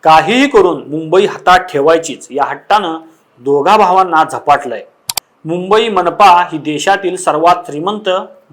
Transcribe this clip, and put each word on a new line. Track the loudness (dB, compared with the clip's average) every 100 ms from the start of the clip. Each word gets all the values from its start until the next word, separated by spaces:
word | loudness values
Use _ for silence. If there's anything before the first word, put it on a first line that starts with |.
काहीही | 6 4 4 0 2
करून | 4 2 0 -8
मुंबई | -10 0 0 0
हातात | -2 2 2
ठेवायचीच | 2 -2 2 2 -2 -14 -10
या | -6
हट्टानं | -4 -6 _ -2 -2 -10 -14 _ _ _
दोघा | -2 0 2 2
भावांना | 4 2 2 0
झपाटलंय. | 0 -4 0 0 0 -12 -14 _ _ -14 _ _ -8
मुंबई | -8 0 0 0
मनपा | -2 -2 0 4 4 2
ही | -6
देशातील | -6 -4 -2 -2 -2 -4
सर्वात | -4 0 2 0 -4
श्रीमंत | -8 -6 -6 -4 -4 -6 -20 _